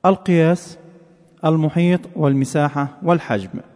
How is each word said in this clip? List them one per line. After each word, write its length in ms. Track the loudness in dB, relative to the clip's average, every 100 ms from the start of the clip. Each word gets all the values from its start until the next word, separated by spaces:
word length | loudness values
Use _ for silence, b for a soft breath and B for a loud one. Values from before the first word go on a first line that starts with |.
| 2
القياس، 720 | 0 2 2 4 0 -4 -20 -20 -20 _ _ _ _
المحيط 560 | 0 2 0 2 2 0 -2 -2
والمساحة 720 | 0 2 0 0 -2 -2 -8 -6
والحجم. 580 | -2 -2 0 -6 -4 -14 -16